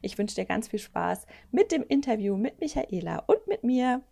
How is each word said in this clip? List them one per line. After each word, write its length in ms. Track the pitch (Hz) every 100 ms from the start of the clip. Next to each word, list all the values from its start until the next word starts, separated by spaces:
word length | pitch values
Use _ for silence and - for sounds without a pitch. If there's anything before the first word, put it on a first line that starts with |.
Ich 160 | 190 -
wünsche 180 | 208
dir 120 | - 185
ganz 220 | 190 220
viel 100 | 214
Spaß 480 | - - 175 185 - - -
mit 220 | 247 440
dem 120 | 320 -
Interview 520 | 277 277 220 202 196
mit 200 | 233 -
Michaela 640 | 311 277 - 185 170 165 -
und 200 | 440 -
mit 180 | 403
mir. 360 | 240 254 247 254 -